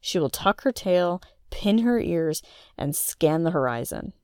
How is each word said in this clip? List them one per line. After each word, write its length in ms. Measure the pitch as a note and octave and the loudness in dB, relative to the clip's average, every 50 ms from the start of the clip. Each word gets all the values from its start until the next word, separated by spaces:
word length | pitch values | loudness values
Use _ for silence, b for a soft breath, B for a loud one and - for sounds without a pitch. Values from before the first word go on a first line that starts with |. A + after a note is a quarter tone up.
she 180 | - - - F#3+ | -8 -2 0 0
will 120 | D#3 B2+ | 0 0
tuck 320 | - - - F#3+ G#3 - | -2 0 0 0 0 2
her 100 | - C4+ | 0 -2
tail, 480 | B3 - - G3 F3+ F3+ F3 F3 F3 F3+ b b b b _ - | -2 -2 -2 2 2 2 2 2 -2 -4 b b b b _ -14
pin 280 | - - - G3+ G3+ A3+ | -12 -2 0 2 2 4
her 200 | A3+ A#3+ B3 A#3 | 4 2 2 2
ears, 420 | - - E3+ E3 D#3+ D#3 D#3 - B B B B B B B - | 0 0 0 0 0 0 -2 -4 B B B B B B B -6
and 180 | C#3+ C#3+ C#3+ | -4 -4 -4
scan 460 | - - - - _ - D3+ D#3 D#3+ | -4 -6 -6 -2 _ 2 2 4 4
the 80 | E3 E3 | 0 0
horizon. 640 | E3+ D3+ C3 B2+ A#2+ A#2 A#2+ - - - - - - _ | 0 0 0 0 -2 -4 -6 -8 -8 -10 -10 -12 -14 _